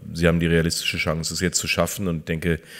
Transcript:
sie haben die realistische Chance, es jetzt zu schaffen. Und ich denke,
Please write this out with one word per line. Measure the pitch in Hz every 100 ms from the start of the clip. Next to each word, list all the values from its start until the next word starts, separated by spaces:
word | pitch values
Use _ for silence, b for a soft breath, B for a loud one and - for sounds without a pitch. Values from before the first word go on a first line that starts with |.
| -
sie | 80 85
haben | 82
die | 82
realistische | 82 80 - - -
Chance, | - 78 80
es | 82
jetzt | 90 -
zu | 82
schaffen. | - 85 - 98
Und | 82
ich |
denke, | 76 82 85 80 B